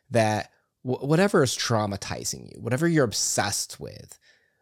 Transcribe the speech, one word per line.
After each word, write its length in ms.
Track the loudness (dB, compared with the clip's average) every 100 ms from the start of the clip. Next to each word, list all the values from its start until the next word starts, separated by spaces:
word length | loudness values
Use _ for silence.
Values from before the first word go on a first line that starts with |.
| _
that 420 | 2 2 0 -4 _ _ _
wh-, 200 | -6 -4
whatever 420 | 2 2 4 4
is 120 | 2 0
traumatizing 1000 | 0 0 0 -4 -8 -8 -6 -8 -12
you, 80 | -10
whatever 280 | -4 0 2
you're 160 | 4 2
obsessed 720 | 2 -2 0 0 -2 -6 -10
with, 400 | -14 -14 -20 -20 _ _ _ _